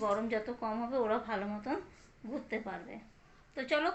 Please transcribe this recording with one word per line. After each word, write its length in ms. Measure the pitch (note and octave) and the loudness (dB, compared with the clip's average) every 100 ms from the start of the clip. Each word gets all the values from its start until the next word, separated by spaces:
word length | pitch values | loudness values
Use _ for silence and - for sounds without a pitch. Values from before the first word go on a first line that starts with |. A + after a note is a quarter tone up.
গরম 200 | G#3+ G3+ A3+ | 4 2 2
যত 200 | A3 A3 A#3+ | 0 0 -4
কম 160 | A3+ A3 | -2 -2
হবে, 140 | A#3 C4 | 0 2
ওরা 140 | A3 A3+ | 4 2
ভালো 260 | A3 G#3+ G3+ | 2 -2 -2
মতন 300 | G#3 G#3 F4 F4+ - - - A3 | -4 -2 -2 -4 -16 -20 -14 -6
ঘুরতে 300 | C4+ - A3 A3 | -6 -2 -4 -4
পারবে। 280 | F3 E3+ G#3 - - - - - | -8 -8 -14 -14 -20 -20 -20 -14
তো 60 | - | -6
চলো, 240 | C4 D4+ E4 | 2 4 4